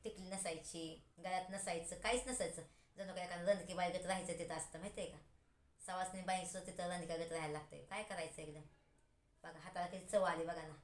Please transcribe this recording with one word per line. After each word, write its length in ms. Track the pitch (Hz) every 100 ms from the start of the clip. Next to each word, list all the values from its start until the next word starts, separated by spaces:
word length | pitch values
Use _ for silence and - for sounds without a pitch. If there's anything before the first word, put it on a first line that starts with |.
टिकली 260 | - - 185
नसायची, 760 | 190 175 160 - 170 160 160 - -
गळ्यात 220 | 185 185 185
नसायचं, 460 | 196 - 170 - 175
काहीच 320 | 220 247 262
नसायचं. 340 | 247 170 170 - - - -
जणू 160 | 190 180
काय 100 | 175
एखादं 200 | 175 175
रणकी 280 | 196 175
बाईगत 320 | 180 175 175 175
राहायचं 280 | 190 175
तिथं 220 | 165 165 160
असतं, 240 | - 160
माहिती 220 | 202 -
आहे 80 | 165
का? 80 | 151 - - - - - - -
सवासणी 340 | 185 185 190
बाईचं 380 | 180 185 180 185
तिथं 240 | 180 175
रणक्यागत 480 | 175 175 165 165 165
राहायला 220 | 165 151
लागतंय. 260 | 151 151 143
काय 240 | 139 196
करायचं 380 | 208 185 160 -
एकदम? 200 | 151 151 151 - _ - - _ _ _
बघा 160 | 170 165
हाताला 280 | 175 180 175
किती 180 | 185 -
चव 180 | 208
आली 200 | 185 165
बघा 180 | 165 165
ना. 120 | 156 147